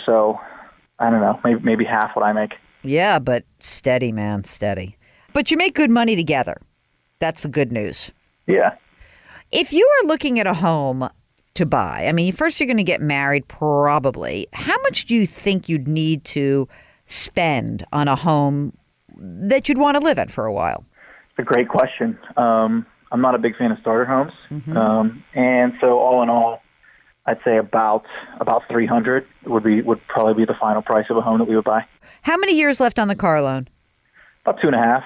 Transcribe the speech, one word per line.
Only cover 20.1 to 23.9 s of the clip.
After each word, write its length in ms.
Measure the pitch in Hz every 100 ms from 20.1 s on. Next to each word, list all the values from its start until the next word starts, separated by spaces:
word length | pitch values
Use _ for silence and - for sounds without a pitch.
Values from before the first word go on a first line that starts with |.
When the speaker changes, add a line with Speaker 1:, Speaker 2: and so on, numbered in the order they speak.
| 254
Speaker 2:
in 80 | -
for 160 | - 110
a 80 |
while? 320 | 101 82 50 - _ - - _
Speaker 1:
It's 80 | -
a 40 |
great 240 | 117 123 120
question. 500 | - 131 - 117 107 - -
Um, 480 | 117 113 110 113 - _ -
I'm 80 | 123
not 120 | 127 123
a 40 |
big 180 | 117 107
fan 140 | 120
of 80 | 110
starter 260 | 113